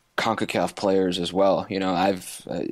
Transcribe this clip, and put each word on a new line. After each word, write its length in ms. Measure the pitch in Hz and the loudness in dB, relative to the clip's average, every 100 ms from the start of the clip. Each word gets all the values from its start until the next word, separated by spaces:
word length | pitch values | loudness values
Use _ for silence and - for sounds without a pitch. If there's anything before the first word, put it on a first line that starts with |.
| _ - | _ -2
concacaf 580 | 117 104 104 107 90 - | 0 0 0 0 -2 0
players 420 | 101 95 95 87 | 2 4 2 0
as 140 | 87 | -2
well. 340 | 87 98 87 92 | 2 4 2 0
You 100 | 95 | -4
know, 140 | 95 | 0
I've, 480 | 90 98 92 - - - | 2 2 0 -6 -14 -10
uh, 120 | - - | -8 -6